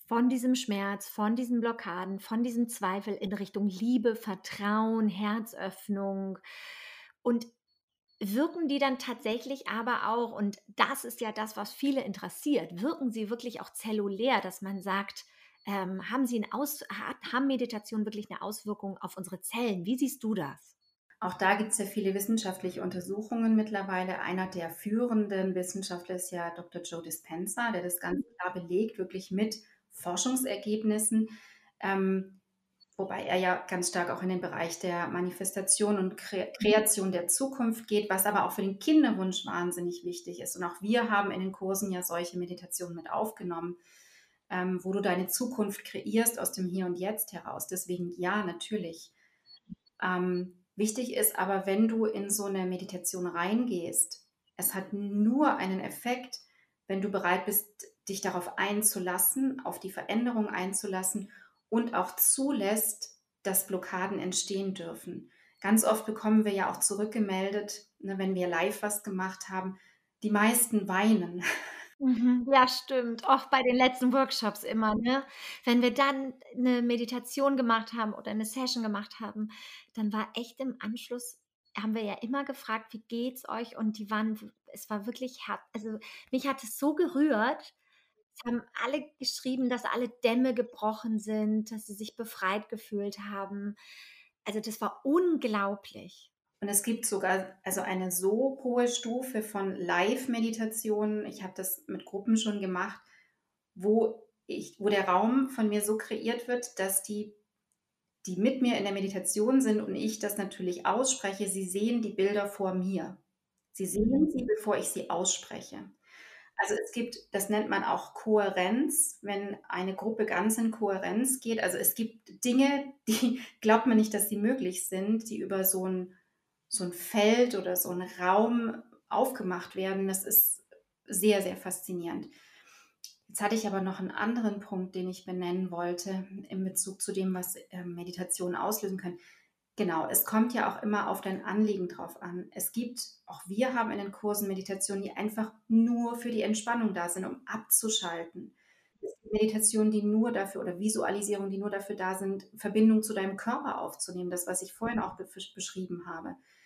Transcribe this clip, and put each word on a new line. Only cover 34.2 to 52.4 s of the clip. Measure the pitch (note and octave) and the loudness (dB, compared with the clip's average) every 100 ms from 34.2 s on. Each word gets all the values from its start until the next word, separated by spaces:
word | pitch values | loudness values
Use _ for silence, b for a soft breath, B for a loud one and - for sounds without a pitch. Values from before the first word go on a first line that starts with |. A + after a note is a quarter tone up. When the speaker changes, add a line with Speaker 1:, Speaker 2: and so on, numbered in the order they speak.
Speaker 2:
in | F#3 | -2
den | F3+ | -2
Bereich | F#3 F3+ E3 - | -4 -4 -4 -2
der | F3+ F3 E3+ | -2 -2 -2
Manifestation | F3 F3+ - F#3 G3 G3 - G#3 G3+ | -2 -2 -4 -6 -2 0 2 4 2
und | F#3 - | 0 -4
Kre-, | - F#3+ F3+ - | -6 -4 -4 2
Speaker 1:
Mhm. | G#3 | 6
Speaker 2:
Kreation | G#3+ G#3+ G#3 F#3+ | 6 6 2 0
der | F3+ F3 | 0 0
Zukunft | - C4+ - A3+ A3 - | 0 -2 0 -2 -2 0
geht, | G#3 G#3 | 0 2
was | F#3+ G#3 | 0 2
aber | G3+ | 2
auch | F3+ | 2
für | - | 0
den | F#3+ G3 | -2 0
Kinderwunsch | D#4+ D#4 B3 F#3+ F#3+ F3+ - | 6 6 6 4 0 -2 -4
wahnsinnig | F3 F3 F3 F3 F3 | -2 -2 -2 -4 -4
wichtig | F3+ F3 F3 F3 | -8 -8 -10 -10
ist. | F3+ F3+ | -8 -4
Und | |
auch | F3 - | -6 -4
wir | G3+ A#3+ A3+ | 0 2 4
haben | G3+ G3 | 2 2
in | F#3 | -2
den | F#3+ | -4
Kursen | G3 F#3+ G3 G3 | -4 -2 0 0
ja | F3+ | -2
solche | - E3+ F3 F3+ | -2 -4 -4 -4
Meditationen | F3 F3 F3 - F3 E3+ | -6 -8 -8 -8 -6 -8
mit | - | -4
aufgenommen, | - A3 - F3+ E3+ F3 F3 b b b b b b _ | -2 -2 -4 -6 -4 -6 -8 b b b b b b _
ähm, | F3+ F#3 F#3 | -2 0 0
wo | F#3 | -2
du | G3 | 0
deine | G3 F3+ F3+ | 2 2 0
Zukunft | - B3 - G3 - | -2 -2 0 -2 -4
kreierst | - - G#3+ A3 A#3 - | -10 -8 0 2 4 0
aus | F3+ | -4
dem | - F#3 | -2 -2
Hier | F#3 F3+ | -2 -2
und | F3 | -2
Jetzt | F#3 - - | -4 -4 -8
heraus. | F3 - C#3 - | -10 -10 -10 -6
Deswegen | F3+ - F3+ F3 F3+ | -6 -4 -4 -4 -2
ja, | F3+ G#3 | 0 0
natürlich. | F#3 E3+ - G#3+ E3+ E3 - b b b b b - - _ - | -2 -6 -6 -4 -6 -10 -18 b b b b b -20 -20 _ -4
Ähm, | F#3 F3+ F3+ F3+ F3+ - _ - | 0 2 2 0 -2 -10 _ 0
wichtig | G#3+ B3+ A#3+ | 0 0 -2
ist | - - - | 0 0 2
aber, | F#3 G3 F#3+ | 2 2 2
wenn | G3 A3+ | 4 4
du | A3+ A3 | 4 2
in | G#3 G3+ | 0 -2
so | G#3 | -2